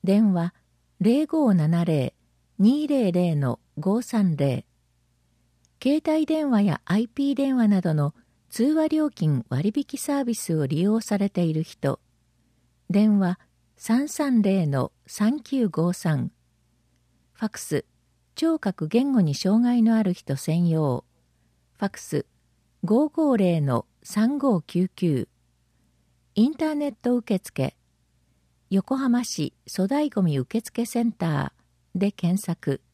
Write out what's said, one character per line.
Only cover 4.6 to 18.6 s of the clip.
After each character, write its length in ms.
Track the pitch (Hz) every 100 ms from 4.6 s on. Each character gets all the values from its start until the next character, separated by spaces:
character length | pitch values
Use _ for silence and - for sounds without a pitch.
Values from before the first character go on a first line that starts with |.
| - _ _ _ _ _ _ _ _ _ _ _
携 220 | 254 302 311
帯 200 | 311 302
電 240 | 311 294
話 100 | 226
や 200 | 202 151 -
ア 140 | 190
イ 80 | 233
ピ 240 | - 277
ー 40 | 277
電 200 | 277 262
話 120 | 220
な 140 | 196
ど 140 | 180 156
の 180 | 143 - _ _ _
通 160 | - 254
話 240 | 311 311
料 200 | 311 302
金 360 | - 156 139 -
割 240 | 131 190 254
引 220 | 285 -
サ 220 | - 285
ー 40 |
ビ 120 | 247 226
ス 200 | - 160
を 120 | 139
利 160 | 160
用 180 | 190 226
さ 160 | - 202
れ 120 | 196
て 140 | -
い 100 | 170
る 100 | 156
人。 360 | 160 - 143 - _ _ _ _ _ _ _ _ _
電 260 | 196 214 208
話、 220 | 185 180 _ _ _ _
三 320 | - 233 294
三 340 | - 285 240
零 240 | 202 190 156
の 240 | 135 123 _ _
三 320 | - 208 294
九 280 | - 269 220
五 240 | 160 170
三。 380 | 180 - 147 120 _ _ _ _ _ _ _ _ _ _
フ 120 | _ 220
ァ 20 |
ッ 20 |
ク 100 | -
ス、 260 | - 151 - _ _ _ _ -
聴 240 | 330
覚 280 | 320